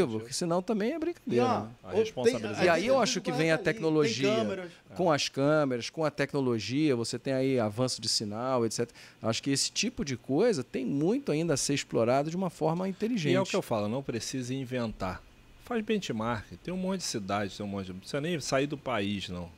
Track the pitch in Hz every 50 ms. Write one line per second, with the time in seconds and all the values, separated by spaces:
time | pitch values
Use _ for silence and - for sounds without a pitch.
0 | 180 123 110 110 113 120 - - 185 170 165 180 185 - 220 202 208 233 320 330
1 | 311 339 339 - - 254 - 233 247 254 226 165 107 113 - - - 190 - 208
2 | 220 220 - - - 233 262 233 220 214 - - 180 175 165 160 196 240 269 269
3 | 214 - - 185 - - - - 160 165 160 151 196 160 151 151 156 160 156 156
4 | 147 143 110 123 139 208 214 226 220 208 196 185 180 170 - - - - 107 -
5 | 180 170 151 135 - - - 139 139 147 156 156 147 135 127 117 113 - - 160
6 | 160 147 - - 139 135 - 143 135 123 120 110 98 104 123 143 156 151 127 117
7 | 113 - - 120 - 139 135 131 135 135 131 123 110 107 101 120 127 127 - -
8 | 113 113 - - 117 104 104 110 123 131 131 123 117 110 - - 117 - - -
9 | - - - - - 110 113 - - 139 139 135 - - - - - 247 - -
10 | 196 139 127 - - - 131 151 226 247 202 139 120 - - - 262 - 139 139
11 | 156 180 233 285 277 - 147 151 165 170 143 - - - 143 135 - - - 123
12 | 113 117 127 139 147 160 165 185 196 170 - - 156 160 165 175 190 196 185 -
13 | 214 226 254 202 151 147 180 190 190 - - 190 - - 120 107 104 104 113 139
14 | 139 - 123 110 - - - 131 123 120 131 135 135 120 127 127 117 110 101 -
15 | 98 92 90 - - - - - - - - - - - 247 226 214 - 220 202
16 | - - 123 107 110 117 123 - - - 90 85 - 165 180 185 92 92 98 95
17 | - - - 110 98 95 101 104 104 95 - - 104 101 98 101 95 92 92 95
18 | - - - 143 143 170 180 147 - - 143 135 143 143 151 - - 135 120 107
19 | 101 101 104 95 87 - 90 90 87 82 82